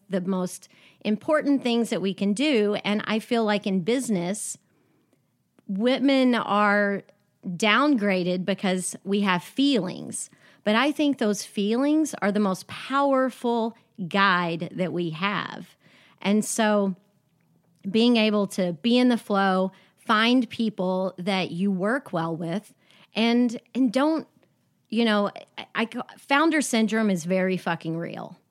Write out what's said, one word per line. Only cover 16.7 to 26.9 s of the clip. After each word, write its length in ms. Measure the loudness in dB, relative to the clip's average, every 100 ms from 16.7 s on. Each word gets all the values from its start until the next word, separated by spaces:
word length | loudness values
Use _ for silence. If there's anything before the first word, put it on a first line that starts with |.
| 2 0 -2 _ _ _ _ _ _ _ _ -2
being 280 | 2 4 4
able 280 | 4 2 0
to 260 | -2 -2
be 240 | -2 2 4
in 100 | 4
the 80 | 2
flow, 560 | 0 0 2 2 0 -6 _ _
find 520 | 0 2 4 2 0
people 640 | -2 -4 -2 -2 -2 -4 -6
that 340 | -4 -2 -2
you 200 | -2 -2
work 420 | -2 -2 -2 -4
well 240 | -6 -4 -6
with, 380 | -6 -6 -8 _ _ _ _
and, 440 | -2 0 2 0 -2 -8
and 160 | -2 0
don't, 360 | 2 0 0 -6 _ _ _ _ _ _
you 140 | 0 2
know, 240 | 2 0 -6 -16 -18
I, 100 | -8
I, 140 | -4 -4 -6 -14 -16
founder 420 | -2 2 4 2
syndrome 480 | 0 0 0